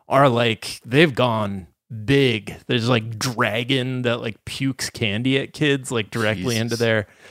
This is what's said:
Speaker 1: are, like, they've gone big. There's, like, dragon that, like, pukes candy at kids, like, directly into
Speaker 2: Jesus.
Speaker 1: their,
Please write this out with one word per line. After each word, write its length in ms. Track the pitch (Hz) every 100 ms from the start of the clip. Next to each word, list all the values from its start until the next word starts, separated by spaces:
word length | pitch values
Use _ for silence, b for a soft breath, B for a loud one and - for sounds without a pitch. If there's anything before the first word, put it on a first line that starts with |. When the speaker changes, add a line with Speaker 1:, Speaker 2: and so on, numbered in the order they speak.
| _
Speaker 1:
are, 220 | 135 139
like, 500 | 117 120 107 - - 120
they've 280 | 131 165
gone 540 | 127 123 110 101 98 85 _ _ 110 104
big. 500 | 139 135 110 101 - -
There's, 220 | 123 117
like, 280 | 123 113 107
dragon 840 | 131 113 117 110 123 135 127 127
that, 140 | 120 117
like, 220 | 117 - -
pukes 440 | - 135 127 -
candy 480 | - 113 104 127 135
at 140 | 135
kids, 380 | - 151 139 127
like, 180 | 120 101
directly 440 | 117 107 98 92 113
into 180 | 117 117
Speaker 2:
Jesus. 40 |
Speaker 1:
their, 280 | 117 110 98 b b